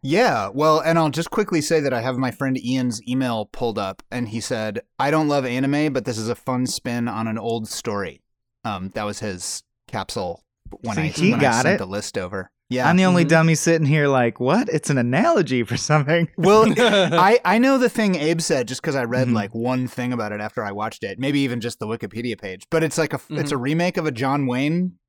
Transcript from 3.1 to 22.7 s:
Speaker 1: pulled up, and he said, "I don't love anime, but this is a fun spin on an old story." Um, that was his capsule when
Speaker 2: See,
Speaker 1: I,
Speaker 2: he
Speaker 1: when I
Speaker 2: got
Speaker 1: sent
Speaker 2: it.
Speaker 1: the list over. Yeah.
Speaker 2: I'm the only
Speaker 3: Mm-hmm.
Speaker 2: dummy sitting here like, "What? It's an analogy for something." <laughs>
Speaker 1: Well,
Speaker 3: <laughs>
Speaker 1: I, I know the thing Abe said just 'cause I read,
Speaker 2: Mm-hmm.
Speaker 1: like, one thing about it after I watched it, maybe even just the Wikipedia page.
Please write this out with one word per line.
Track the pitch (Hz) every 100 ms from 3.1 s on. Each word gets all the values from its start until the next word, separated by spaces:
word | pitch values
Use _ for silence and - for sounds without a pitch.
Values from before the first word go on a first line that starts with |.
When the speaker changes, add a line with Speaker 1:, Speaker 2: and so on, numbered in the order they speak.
| 127 127 113 104
Speaker 1:
pulled | - 120 107
up, | 98 95 -
and | 123 113
he | 113
said, | - 117 107 104 _ -
"I | 139
don't | 156 151
love | 143
anime, | 127 123 139 147 151
but | 131 110
this | 110
is | 110
a |
fun | 120 - 123 123
spin | - 127 120 117
on | 110 113
an | 110
old | 110 113 110
story." | - - 101 90 69 _ _ _ _
Um, | 117 98 95
that | 110
was | 104 104
his | 107 90 - - _ _ _
capsule | 107 95 117 90 85 _ _ - -
when | 113 107
Speaker 2:
See, |
Speaker 1:
I, | 160
Speaker 2:
he | - 180
Speaker 1:
when | 233
I |
Speaker 2:
got | 135 117
Speaker 1:
sent | 139
Speaker 2:
it. | 196
Speaker 1:
the | 92
list | 101 - -
over. | 90 98 92 _ _
Yeah. | 123 143
Speaker 2:
I'm | 180
the |
only | 190 180
Speaker 3:
Mm-hmm. | 160
Speaker 2:
dummy | 160 165 156
sitting | - 165 147
here | 151 143
like, | 131 120 -
"What? | 123 190 262
It's | 151 -
an | 139
analogy | 120 135 320 320 170 127
for | 117 127
something." | - 151 139 165 170
<laughs> | -
Speaker 1:
Well, | 175 220 220
Speaker 3:
<laughs> | 190
Speaker 1:
I, | 240 202 170 170 190 240
I | 180 214
know | 262 269
the | 247
thing | - 214
Abe | 180 151 170
said | 160 147 117
just | 127
'cause | - 139
I |
read, | 120 123 127
Speaker 2:
Mm-hmm. | 113
Speaker 1:
like, | 101
one | 117 120 127 127
thing | - 123
about | 120 107
it | 104
after | 107 -
I | 104
watched | 101 107 -
it, | 101 98
maybe | 139 143
even | 135 120
just | 117 -
the | 107
Wikipedia | 113 104 110 120 104
page. | 98 92 -